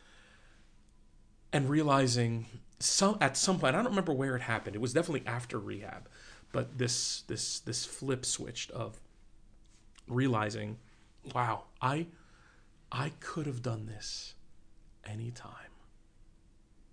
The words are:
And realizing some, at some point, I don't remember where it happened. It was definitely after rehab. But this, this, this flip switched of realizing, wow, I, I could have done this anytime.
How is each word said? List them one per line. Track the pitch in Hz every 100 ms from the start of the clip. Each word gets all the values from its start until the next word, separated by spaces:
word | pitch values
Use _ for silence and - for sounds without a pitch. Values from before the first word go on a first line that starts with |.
| - - - - - - - - - - - - - - -
And | 147 135
realizing | 147 151 139 131 120 117 117 113 - - -
some, | - - 196 208
at | 139 -
some | - 175
point, | 143 156
I |
don't | 247
remember | 202 170
where | 131 135 127
it |
happened. | 120 113 104 101
It |
was | 123
definitely | 135 175 139 -
after | 120 123 117
rehab. | 101 101 104 104 - - - - -
But | 123 120 123
this, | 123 - - - -
this, | - - -
this | - 117 -
flip | - 135 123 123
switched | - 127 123 -
of | - 110 - - - - - - - - - - - -
realizing, | 123 135 110 107 110 107 110 - - - - -
wow, | 123 120 107 - -
I, | 131 147 170 - - - - - - - -
I | 123 147 -
could | - 170 143
have | 120
done | 117 110 110
this | 107 - - - - - - - - - - 104
anytime. | 107 117 120 104 - - - - - - - - - - - - - -